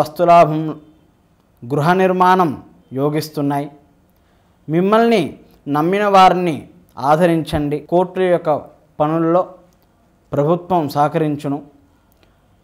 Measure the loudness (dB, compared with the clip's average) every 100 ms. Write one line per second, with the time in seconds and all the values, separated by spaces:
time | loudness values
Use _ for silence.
0 | -2 0 4 6 6 2 -6 -10 -16 _
1 | _ _ _ _ _ _ -6 -2 0 2
2 | 2 2 4 4 2 -4 -14 _ _ -4
3 | -2 -2 -6 -4 -4 -4 -6 -14 _ _
4 | _ _ _ _ _ _ -4 -2 2 2
5 | 2 0 -2 -8 -20 _ -6 -2 0 0
6 | 2 6 6 4 -2 -6 -12 -20 _ -8
7 | 0 2 2 0 -2 -4 -4 -6 -2 -2
8 | -2 -2 0 0 0 -4 -6 _ _ -4
9 | -2 0 0 0 -2 -8 _ _ _ _
10 | _ _ -10 -4 0 -2 -2 -4 -2 -2
11 | -2 0 -4 -4 -6 -8 -10 _ _ _
12 | _ _ _ _ _ _